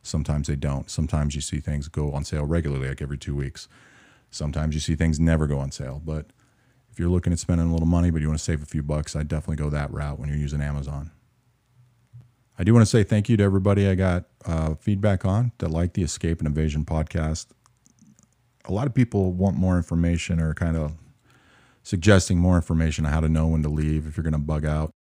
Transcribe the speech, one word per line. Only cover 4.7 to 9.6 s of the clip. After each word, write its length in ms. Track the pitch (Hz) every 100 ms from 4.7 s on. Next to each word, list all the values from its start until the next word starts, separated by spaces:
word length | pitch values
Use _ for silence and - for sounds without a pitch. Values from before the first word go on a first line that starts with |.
you 60 | 76
see 140 | 76
things 240 | 76 82 73
never 300 | 82 80 76
go 100 | 71
on 140 | 67
sale. 280 | - 65 69
But 280 | 80 76 73 _ _ _ _ _ _
if 60 | -
you're 120 | 87
looking 220 | 90 90
at 80 | 85
spending 280 | - 85 82
a 40 |
little 160 | 82 82
money, 220 | 87 87
but 120 | 80
you 60 | 76
wanna 100 | 78
save 240 | - 78
a 40 | 73
few 180 | 76
bucks, 320 | 71 76 76 73
I'd 120 | 76
definitely 280 | 78 78
go 140 | 76